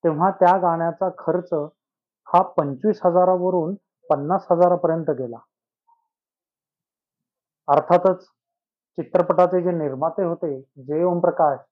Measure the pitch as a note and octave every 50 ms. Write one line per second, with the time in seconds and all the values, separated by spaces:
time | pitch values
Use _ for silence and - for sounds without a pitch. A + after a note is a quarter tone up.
0 | - E3+ D#3+ D3 E3+ G3 F#3+ - F#3+ F3 F#3 G3 F3 F3 E3 E3 E3+ E3+ D#3+ -
1 | F#3+ F#3 - - - - D#3+ F3+ F3 F3 F3 D#3 D3 D#3 _ _ _ _ _ _
2 | _ _ _ _ _ - - F3 F#3 F3+ - - D#3 C#3+ C#3 B2+ - G#3+ G#3 -
3 | - F3+ E3+ F3+ F3+ F3+ F#3 F3+ F3 F#3 F#3 F3+ D#3+ E3 G3 G3 _ _ _ _
4 | _ _ D#3 C#3 C#3+ D3+ F3+ G3 - - F3+ E3+ F3+ F3 F3+ E3+ F3 E3 D#3+ E3
5 | D#3+ D#3 D#3 B2 C3 A#2 A#2 A#2 _ _ _ _ _ _ _ _ _ _ _ _
6 | _ _ _ _ _ _ _ _ _ _ _ _ _ _ _ _ _ _ _ _
7 | _ _ _ _ _ _ _ _ _ _ _ _ _ - C#3+ D3 D#3 - F3 F3
8 | F3+ F#3+ F#3 F3+ - _ _ _ _ _ _ _ _ _ _ _ _ _ _ -
9 | D#3+ - - F3+ F3 F3 F3+ F#3 F3+ F3 F#3 F3+ F3 F3+ F3 E3 D#3 C#3+ C3+ B2+
10 | D3 E3 E3 - G3 E3+ E3+ E3+ - D#3+ C#3 C3 C3+ _ _ C#3+ C3 C3 D3 D#3
11 | E3+ F3+ F3 F3 E3+ F3+ E3 - E3 D3+ - F3 - _